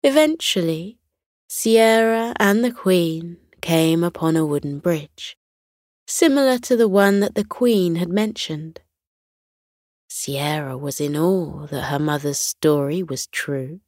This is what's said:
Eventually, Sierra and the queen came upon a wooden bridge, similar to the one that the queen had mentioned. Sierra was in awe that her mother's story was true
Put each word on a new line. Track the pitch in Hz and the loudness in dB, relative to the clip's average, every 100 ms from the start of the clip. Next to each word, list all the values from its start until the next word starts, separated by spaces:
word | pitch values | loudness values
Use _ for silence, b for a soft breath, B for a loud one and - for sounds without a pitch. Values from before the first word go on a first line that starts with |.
Eventually, | 277 285 311 320 - 190 165 160 185 233 _ _ _ _ _ | 4 4 4 0 -2 -2 -2 -4 -8 -18 _ _ _ _ _
Sierra | - 226 226 226 226 226 226 226 - | -4 2 6 6 4 2 0 -4 0
and | 202 208 | 2 2
the | 240 | 0
queen | 240 190 185 170 160 170 170 _ _ | -2 2 2 2 -4 -10 -16 _ _
came | - 165 160 165 | 0 2 4 2
upon | 175 - 160 160 | 0 0 0 2
a | |
wooden | 151 147 143 143 | 0 -2 -4 -4
bridge, | 175 156 151 - - - _ _ _ _ _ _ - | -2 -4 -6 -18 -20 -20 _ _ _ _ _ _ -10
similar | - 330 277 269 247 | 2 2 4 2 0
to | - 240 | 0 2
the | 220 | 4
one | 190 196 202 | 4 4 4
that | 202 | 0
the | - | -2
queen | 208 - 247 214 175 | -6 0 2 2 2
had | 165 175 | -2 -2
mentioned. | 190 214 214 - 151 160 160 _ _ _ _ _ _ _ _ _ _ _ _ _ | -2 -2 -4 -8 -8 -10 -16 _ _ _ _ _ _ _ _ _ _ _ _ _
Sierra | - - 139 147 151 139 131 | -10 -8 -4 -2 -4 -4 -6
was | 143 135 | -8 -4
in | 147 147 | -4 0
awe | 170 190 156 143 147 | 2 0 -2 -10 -8
that | 139 135 | -8 -4
her | 143 | -2
mother's | 151 147 143 143 | 0 -2 -2 -4
story | - - 156 147 139 170 | -6 0 2 2 0 -4
was | 165 131 - | -6 -8 -8
true | - - 139 131 180 | -8 -6 -6 -6 -14